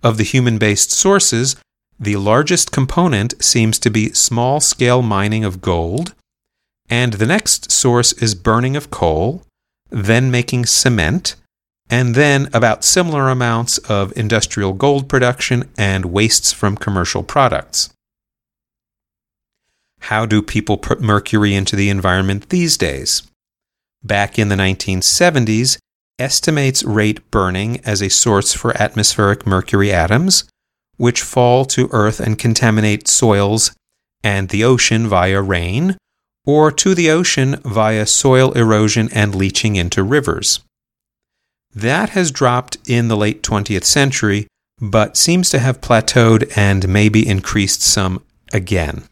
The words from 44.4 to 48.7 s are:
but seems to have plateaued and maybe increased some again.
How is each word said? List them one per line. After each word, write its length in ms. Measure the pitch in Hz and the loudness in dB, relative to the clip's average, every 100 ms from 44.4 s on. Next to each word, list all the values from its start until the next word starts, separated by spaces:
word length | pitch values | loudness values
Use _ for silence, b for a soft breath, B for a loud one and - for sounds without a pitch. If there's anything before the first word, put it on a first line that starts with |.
| 101 _ _ _ | -4 _ _ _
but 380 | 107 107 107 - | 0 0 2 0
seems 320 | - 175 175 | 2 2 2
to 100 | 143 | 0
have 220 | 123 127 | 0 -2
plateaued 760 | - 117 - 131 113 110 - - | 0 0 2 2 4 4 2 0
and 320 | 101 98 92 | 0 2 0
maybe 400 | 98 107 107 113 | 2 4 2 2
increased 540 | 95 - 107 98 - | -2 -2 -2 -2 -2
some 420 | - - 95 92 _ _ _ | 0 0 -2 -4 _ _ _
again. 520 | 104 92 | -6 -2